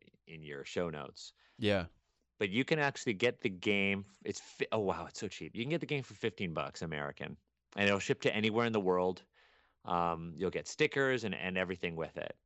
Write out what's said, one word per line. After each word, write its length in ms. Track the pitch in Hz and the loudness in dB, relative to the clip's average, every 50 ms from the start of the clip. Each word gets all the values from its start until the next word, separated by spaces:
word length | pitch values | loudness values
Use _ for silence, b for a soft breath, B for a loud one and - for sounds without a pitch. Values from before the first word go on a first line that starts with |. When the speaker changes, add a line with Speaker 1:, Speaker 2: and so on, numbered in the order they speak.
| 50 - _ _ _ | _ -20 _ _ _
Speaker 1:
in 160 | - 82 80 78 | -16 -14 -12 -10
your 220 | 73 73 69 65 | -10 -10 -10 -10
show 240 | - - 95 87 85 | -4 -2 -2 0 0
notes. 440 | 76 76 67 - - - - - b b b b b | -2 -6 -8 -10 -12 -14 -18 -18 b b b b b
Speaker 2:
Yeah. 280 | - 107 104 101 95 87 - - _ _ _ _ _ _ _ _ - | -2 2 2 2 2 0 -4 -10 _ _ _ _ _ _ _ _ -2
Speaker 1:
But 100 | 107 98 | -2 0
you 160 | 92 120 131 | 0 0 0
can 140 | - 165 156 | 2 2 2
actually 340 | 143 139 135 - - 127 110 | 2 2 0 0 -2 -2 0
get 260 | 90 113 123 - - | 4 2 2 2 2
the 80 | - 113 | -2 -4
game. 540 | 92 87 - 110 101 101 98 98 98 98 98 - - - - | -4 0 2 2 4 4 4 4 2 0 -2 -8 -14 -8 -6
It's 140 | - 98 - | -6 -6 -6
fi-, 280 | - - - - 127 - | -10 -12 -6 -4 -2 0
oh 80 | 104 110 | 2 2
wow, 260 | 104 95 85 85 82 | 2 2 0 -2 -4
it's 120 | 82 - - | -10 -8 -8
so 80 | 117 | -8
cheap. 280 | 95 - - 82 78 - | -8 -8 -8 -10 -8 -6
You 80 | 87 98 | -6 -4
can 60 | 139 | -2
get 100 | 160 156 | -2 -2
the 80 | 143 | -2
game 160 | - 151 139 127 | -2 -2 -2 -4
for 120 | - 104 | -6 -6
fifteen 380 | - - 113 - - 104 87 80 | -4 -4 -2 -2 -2 -4 -2 -2
bucks 280 | 82 69 69 - - | -2 -4 -4 -4 -6
American, 560 | 87 82 80 73 71 71 - - 73 76 78 - _ _ _ _ _ _ - | -6 -4 -2 -2 -4 -4 -6 -6 -8 -10 -10 -12 _ _ _ _ _ _ 0
and 120 | 101 101 | 2 4
it'll 120 | 101 101 98 | 4 4 4
ship 200 | - - 135 - | 2 0 0 2
to 140 | - 135 - | 2 2 2
anywhere 300 | 107 107 110 104 113 120 | 2 2 2 4 4 4
in 80 | 117 110 | 4 4
the 60 | 107 | 4
world. 420 | 95 92 90 90 90 92 92 - - b b b b b b b b b b b - | 4 4 4 4 4 2 0 -2 -8 b b b b b b b b b b b -4
Um, 480 | - 90 87 85 85 85 82 82 85 80 | 0 2 2 2 2 0 -2 -4 -8 -4
you'll 160 | 76 95 90 | -2 -2 -2
get 160 | 78 80 73 | -2 -2 -4
stickers 560 | - - - 151 147 - 143 135 131 127 120 110 | -4 0 2 2 2 4 2 2 2 2 2 0
and, 120 | 101 92 | -2 -4
and 220 | - - 95 92 | -4 -4 -2 0
everything 380 | 92 92 90 92 - - 87 82 | 0 0 0 -2 -2 -4 -4 -2
with 220 | 80 80 76 - | -2 -4 -4 -4
it. 180 | - - 50 - _ _ | -6 -6 -6 -8 _ _